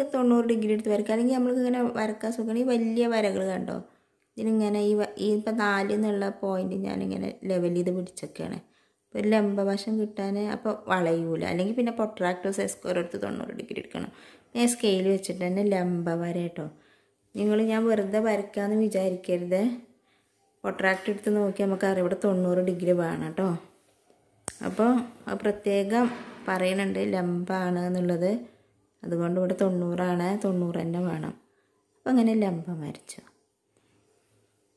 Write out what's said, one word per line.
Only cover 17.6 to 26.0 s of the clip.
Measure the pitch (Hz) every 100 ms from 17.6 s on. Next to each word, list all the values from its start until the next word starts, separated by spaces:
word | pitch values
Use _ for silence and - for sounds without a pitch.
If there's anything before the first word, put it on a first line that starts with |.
| 220
ഞാൻ | 220 226
വെറുതെ | 214 196 214 220
വരയ്ക്കാമെന്ന് | 202 202 202 202 214 214
വിചാരിക്കരുത്. | 190 190 180 - 175 175 185 240 240 - _ _ _ _ _ _ _
പ്രൊട്രാക്ടർ | 196 190 190 185 -
എടുത്ത് | 202 220
നോക്കി | 208 202 196
നമുക്കറിയാം | 196 190 190 185
ഇവിടെ | 175 190
തൊണ്ണൂറ് | 202 185 180 180 185
ഡിഗ്രി | 175 180 175
വേണം | 165 160 160
കേട്ടോ. | 170 190 165 - _ _ _ _ _ _ _ - - 185
അപ്പോൾ | 185 233 247 247 - -
അത് | 214
പ്രത്യേകം | 214 208 202 202 196 233